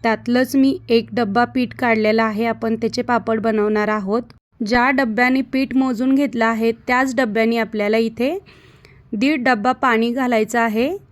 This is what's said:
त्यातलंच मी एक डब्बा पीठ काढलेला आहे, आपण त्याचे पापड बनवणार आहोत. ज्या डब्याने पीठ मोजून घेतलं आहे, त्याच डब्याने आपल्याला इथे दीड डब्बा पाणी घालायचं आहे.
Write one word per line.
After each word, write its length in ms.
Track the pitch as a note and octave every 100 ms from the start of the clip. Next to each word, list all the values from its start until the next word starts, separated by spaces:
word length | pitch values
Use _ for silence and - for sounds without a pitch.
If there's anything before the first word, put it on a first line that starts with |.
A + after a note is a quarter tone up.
त्यातलंच 520 | A3+ A3 A3 B3 B3+ C#4
मी 220 | C4+ F#4 -
एक 180 | A#3 A3+
डब्बा 300 | A3 A3+ G3 A#3+
पीठ 280 | B3 A#3+ -
काढलेला 480 | B3 A3 G#3+ A3
आहे, 220 | A3 G#3 A#3
आपण 300 | A3+ A3+ A3
त्याचे 260 | A3+ -
पापड 380 | A#3+ A#3+ A3+ A3
बनवणार 460 | A3 A3 G#3 G#3+ G#3
आहोत. 320 | G#3+ G3 A3 A#3+ - _ _
ज्या 280 | G#3 A#3+ B3
डब्याने 500 | C4+ C4 G#3+ B3 C4
पीठ 300 | C4 C4 C4+ B3+
मोजून 380 | C4 A3 B3+ C4+
घेतलं 300 | C#4+ A3+ A3+
आहे, 260 | A3+ A3+ A3+
त्याच 360 | - B3 C4 A#3+
डब्याने 420 | B3+ G#3+ A3+ A#3
आपल्याला 400 | A3 A3 G#3 A3
इथे 380 | A3+ A3+ B3+ F#4 - - - - - - -
दीड 300 | G#3+ C4 D#4
डब्बा 280 | B3 A#3+ A3
पाणी 360 | B3+ C4 A3+ A#3
घालायचं 480 | A#3+ B3+ A#3 G#3+ B3
आहे. 300 | A#3 G#3+ C4 F#4+ -